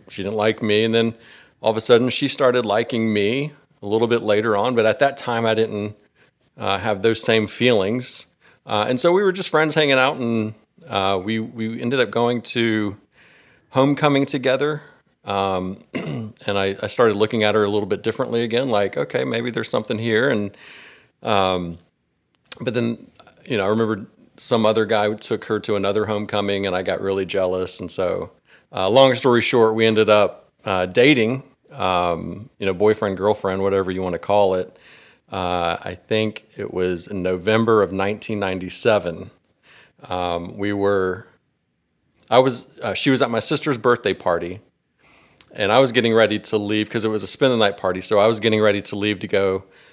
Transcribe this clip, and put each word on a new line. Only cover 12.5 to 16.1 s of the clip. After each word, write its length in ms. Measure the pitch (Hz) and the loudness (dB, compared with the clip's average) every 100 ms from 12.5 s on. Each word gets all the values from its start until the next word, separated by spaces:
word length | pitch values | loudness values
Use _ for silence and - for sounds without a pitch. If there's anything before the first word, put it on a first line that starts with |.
| 123 113 110 104 101 _ _ - _ _ _ _ | -2 0 0 -2 -8 _ _ -20 _ _ _ _
homecoming 540 | 131 139 143 147 139 139 | 2 2 4 2 2 0
together. 560 | 139 127 135 147 147 - _ _ _ 104 | -2 0 0 -2 -4 -10 _ _ _ -6
Um, 580 | 98 98 92 92 95 - | -2 -2 -2 -6 -10 -12
<clears throat> 60 | |
and 640 | - 156 | -10 -8